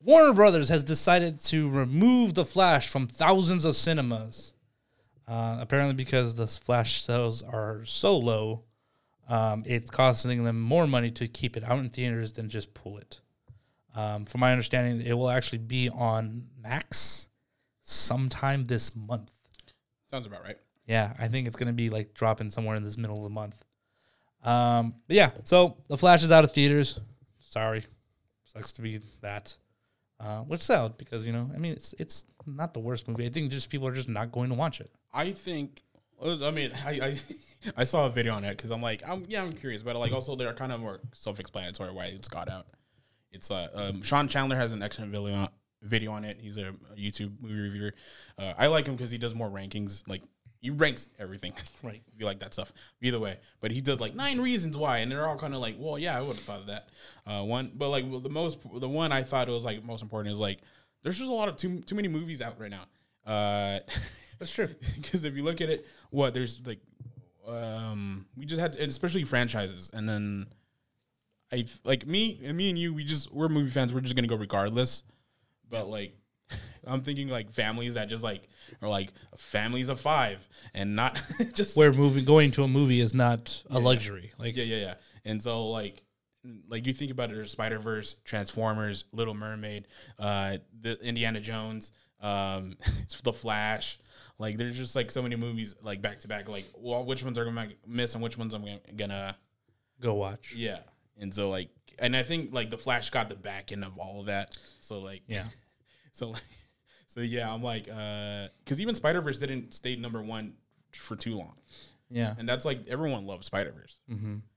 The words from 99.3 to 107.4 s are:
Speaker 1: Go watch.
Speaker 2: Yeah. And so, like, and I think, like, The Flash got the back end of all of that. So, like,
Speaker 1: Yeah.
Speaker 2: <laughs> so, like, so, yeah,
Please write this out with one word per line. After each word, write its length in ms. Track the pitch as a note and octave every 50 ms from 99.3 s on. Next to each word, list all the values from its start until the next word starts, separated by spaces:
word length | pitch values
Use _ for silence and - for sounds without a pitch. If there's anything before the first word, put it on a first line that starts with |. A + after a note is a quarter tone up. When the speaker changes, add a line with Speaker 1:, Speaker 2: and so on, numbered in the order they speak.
| G2 _ _ _ _ _ _ _ _ _ _ _ _ _
Speaker 1:
Go 140 | B2 A#2+ G#2+
watch. 380 | G#2 G2+ G2 G2+ G2+ - - -
Speaker 2:
Yeah. 240 | A#2 A#2 A2 G2 E2 D#2 - _ _ _ _ _ G#2
And 160 | G#2 G2 F#2+
so, 160 | G#2 G2+ G2
like, 200 | F#2+ F#2+ F#2 - _ _ _ - - -
and 160 | B2 B2 B2
I 60 | C3 B2
think, 300 | B2 E3 E3 D#3 - C3
like, 160 | B2+ A2+ A2+
The 80 | A2+ A2
Flash 320 | - C3+ B2 A#2 A2+ -
got 200 | - C3+ A2+ G#2+
the 60 | G#2
back 360 | - F2+ G2+ G2 G2 G2+ -
end 140 | G#2 G2 G2+
of 120 | G2 F#2+ F#2+
all 220 | F2 F#2+ G2 G2+
of 60 | G2+
that. 300 | G#2 G2+ G2 G2 - - - - - - _
So, 180 | - - G#2+ G2+
like, 240 | F#2+ F#2+ F#2+ F#2 _ -
Speaker 1:
Yeah. 180 | A2 G2 F#2 A2 - - _ _ _ _
Speaker 2:
<laughs> 340 | _ _ _ _ _ _
so, 200 | _ - B2 A2+
like, 120 | A2 G#2+ - - - - - _ _ _ _ _ _ _ _ _
so, 140 | - A#2+
yeah, 300 | A#2+ A#2+ A#2 A#2+